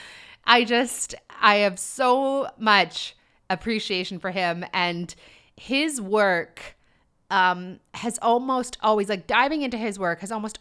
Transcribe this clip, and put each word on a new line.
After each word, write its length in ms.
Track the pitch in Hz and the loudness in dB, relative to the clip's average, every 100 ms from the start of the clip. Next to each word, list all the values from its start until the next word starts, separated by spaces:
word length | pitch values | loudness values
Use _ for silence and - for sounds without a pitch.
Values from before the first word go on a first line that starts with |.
| - - - - | -18 -20 -20 -4
I 180 | - 247 | 4 4
just, 540 | 233 240 247 - - - - - | 6 2 0 -4 -8 -12 -20 2
I 160 | 214 208 | 4 6
have 200 | 202 180 | 2 0
so 720 | - - 254 254 269 277 - - | -8 0 2 2 2 0 -4 -2
much 600 | 220 202 165 - - - _ _ - | 4 4 4 -2 -12 -16 _ _ -6
appreciation 680 | 185 226 220 - 185 185 185 | -6 -2 -4 -4 -4 -6 -8
for 100 | 190 | -6
him, 340 | 185 175 170 180 | -2 -2 -2 -6
and 400 | 185 175 170 175 - - - _ - | -2 -2 -2 -8 -12 -20 -20 _ -20
his 440 | - 269 311 277 | -4 -2 0 -4
work, 760 | 190 214 202 175 - - - - _ _ _ _ - | -2 2 2 2 -2 -12 -20 -20 _ _ _ _ -2
um, 520 | 196 185 180 180 180 _ | 2 2 0 -6 -14 _
has 260 | - 240 - | -8 -8 -2
almost 540 | 233 240 262 262 247 - | 0 2 0 -2 -4 -2
always, 260 | 220 214 202 | 0 2 0
like, 180 | 196 - | -4 0
diving 360 | 220 277 311 | 2 2 0
into 140 | 269 226 | -4 -4
his 220 | 226 196 | -6 -4
work 220 | 180 170 | -4 -4
has 100 | 196 | -6
almost 300 | 220 214 - | -8 -8 -10